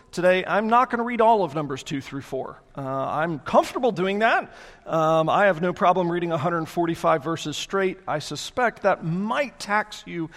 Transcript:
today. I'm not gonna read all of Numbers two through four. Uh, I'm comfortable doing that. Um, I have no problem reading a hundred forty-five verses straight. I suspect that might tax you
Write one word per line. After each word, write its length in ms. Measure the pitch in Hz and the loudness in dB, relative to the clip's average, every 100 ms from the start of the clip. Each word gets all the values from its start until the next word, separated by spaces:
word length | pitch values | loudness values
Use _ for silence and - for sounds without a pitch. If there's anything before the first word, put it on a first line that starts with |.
| _ | _
today. 320 | - 175 185 170 | 0 4 4 2
I'm 220 | 185 220 | 0 4
not 200 | 233 254 | 4 4
gonna 120 | 233 | -2
read 180 | 233 233 | -4 2
all 240 | 226 226 | 4 4
of 100 | 170 | 2
Numbers 280 | 147 143 135 | -2 -6 -8
two 180 | - 143 | -6 -8
through 220 | - 135 | -6 -12
four. 400 | - - - - _ | -8 -8 -8 -12 _
Uh, 60 | - | -10
I'm 560 | 135 135 135 131 170 151 | -6 -4 -2 -2 -2 -4
comfortable 520 | - 247 339 320 247 | 2 2 2 0 0
doing 280 | 170 190 202 | 0 -2 2
that. 340 | 226 339 220 - - - - | 2 2 -2 -14 -20 -20 -2
Um, 420 | 160 156 160 160 | 0 4 4 4
I 160 | 139 | 4
have 160 | 202 156 | 4 4
no 140 | 180 | -2
problem 360 | 175 185 180 175 | 2 4 4 2
reading 220 | 175 170 | 0 -2
a 60 | 165 | 0
hundred 260 | 165 170 160 | 0 -2 -4
forty-five 560 | - 170 165 170 160 | -2 -2 0 2 2
verses 360 | 135 160 151 143 | 0 -4 -6 -8
straight. 400 | - 196 190 190 - | -4 -2 -2 -4 -6
I 100 | 151 | -6
suspect 640 | - 147 - - 240 - | -6 -10 -8 -2 -2 0
that 220 | 202 - | 0 0
might 560 | 170 175 208 262 269 - | -2 -4 -2 -4 -4 -8
tax 420 | - 208 208 - - | -2 -2 -2 -12 -12
you 240 | 170 160 | -8 -8